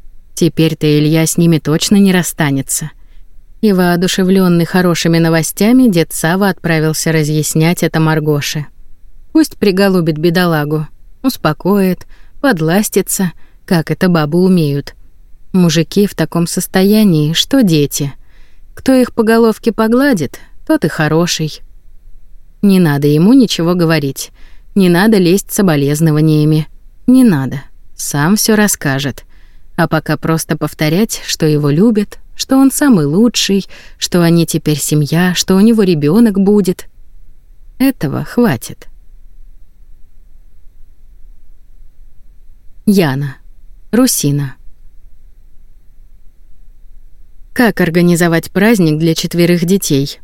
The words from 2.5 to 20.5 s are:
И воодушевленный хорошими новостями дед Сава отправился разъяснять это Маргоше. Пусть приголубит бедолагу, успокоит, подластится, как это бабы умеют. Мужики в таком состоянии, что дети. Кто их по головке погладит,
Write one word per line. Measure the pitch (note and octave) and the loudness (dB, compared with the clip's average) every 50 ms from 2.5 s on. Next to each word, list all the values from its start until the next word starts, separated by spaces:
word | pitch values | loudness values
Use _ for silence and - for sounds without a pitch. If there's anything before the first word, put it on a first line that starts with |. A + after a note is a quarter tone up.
| C#3 C3+ C3 - - - D#3 D3 - - - - - - - - - - - - - - | -2 -2 -4 -6 -6 -8 -8 -10 -12 -18 -20 -20 -20 -20 -20 -20 -20 -20 -20 -20 -8 -2
И | - A3 F#3+ | 0 2 2
воодушевленный | F3+ F3+ F3 F3 F3 F#3 F3 - - F#3+ F3+ F#3+ F#3+ F#3 F3+ F3 E3+ E3+ | 2 2 2 0 0 0 -2 -2 0 0 2 2 2 4 4 2 2 0
хорошими | - - F3+ F3+ F3+ E3 - - E3 E3 E3 | 0 0 0 2 2 0 0 0 0 2 2
новостями | E3 D#3+ E3 E3+ D#3 - - - G3+ A3 B3 C4 B3+ A#3+ | 2 2 2 0 0 -2 -2 0 2 4 4 4 4 4
дед | F3+ E3+ D#3 - - | 4 2 0 -2 -2
Сава | - - D#3+ F3 F#3+ G#3 G3 | -2 -2 0 0 2 0 0
отправился | F3 - - E3 E3 D#3 D3+ D#3 D#3 - - E3+ | -2 -2 -2 -2 0 0 0 0 -2 -2 -2 0
разъяснять | D#3+ D#3+ D3+ D3 D3+ D#3 D3 - - E3 D#3 E3 F3 - | 0 0 0 0 0 -2 -2 -2 0 0 2 2 2 0
это | - D#3+ - D#3+ | -2 -2 0 0
Маргоше. | D#3+ D#3 D#3 D#3 D3+ D3+ D3 C#3+ C#3 - - D#3 D3 - - - - - - - - - - - - - | 2 2 0 0 0 0 -2 -2 -2 -4 -6 -8 -10 -10 -14 -20 -18 -18 -18 -18 -18 -18 -18 -18 -12 -2
Пусть | - D#4+ D#4 - - - | 0 2 2 2 0 -2
приголубит | - G#3 F3+ F#3 G3+ G3 F#3 F#3 E3 D#3+ D#3 D3+ | 0 0 2 2 2 2 2 2 0 0 -2 0
бедолагу, | D#3 F3 E3 F#3 F3+ F3 E3 D3+ D3 D3 D#3 D#3 D#3 - - - - - - - - | 0 0 2 2 2 2 0 0 0 -2 -2 -4 -4 -8 -12 -18 -20 -20 -16 -6 -4
успокоит, | C4 - - - D#3+ D3+ - - F3+ G#3 G3+ F#3+ F#3 F3+ - - - - - - - - - | -4 -4 -2 -2 -2 -2 -2 -2 0 0 2 2 0 0 -2 -6 -12 -20 -20 -20 -18 -10 -2
подластится, | - C#4 A#3 D#3+ D#3+ D#3+ E3+ G#3 G#3+ - - G3+ F#3 - - - F#3+ E3+ - - - - - - - | 0 0 0 2 0 0 0 0 0 0 -2 -2 -2 -2 -2 -4 -4 -4 -4 -8 -16 -20 -20 -20 -6
как | - F#3+ E3 D3+ - | -2 -2 -2 0 -2
это | D#3 - G3 F#3 | -2 -2 0 2
бабы | E3+ E3 D3+ D3 D#3+ F3 F#3 | 2 2 0 0 0 2 2
умеют. | F#3 F#3 F3 D#3 C#3+ C#3 C#3+ - - - - - - - - - - - - - - - | 4 4 2 2 0 -2 -4 -6 -10 -14 -20 -20 -20 -20 -20 -20 -20 -20 -20 -12 -4 0
Мужики | F#3+ F3+ E3+ D3 E3+ D#3 - - G3+ G#3 | 2 2 2 2 2 0 0 0 0 0
в | F#3+ - | 0 0
таком | - D#3+ - - E3+ E3+ | -2 -4 -2 -2 -2 -2
состоянии, | - - F#3 F3+ - - F#3 F#3+ G3 G#3+ A3 G#3+ G3+ E3 D3+ D3+ D3+ E3 | -2 -4 -6 -6 -4 0 0 2 4 4 4 4 4 4 2 2 0 0
что | - - - - C4+ B3 | -2 -2 0 2 2 4
дети. | F3+ D#3+ D3+ C#3+ C3+ - - D3+ C#3 - - - - - - - - - - - - - | 4 4 2 2 0 -2 -4 -6 -6 -6 -10 -16 -20 -20 -20 -20 -20 -20 -20 -20 -20 -20
Кто | - - - C4 | -4 0 2 2
их | B3+ B3 - | 4 2 0
по | - - A3 | 0 -2 0
головке | G#3+ A3+ A#3 A#3 A3 G#3 - - A#3 | 2 2 2 2 2 0 0 -2 -4
погладит, | G3+ - A3 A3 A#3 B3 C#4 D4 C4 E3+ C#3+ - - - - - | -2 0 0 0 2 2 2 2 0 0 -2 -6 -8 -14 -20 -20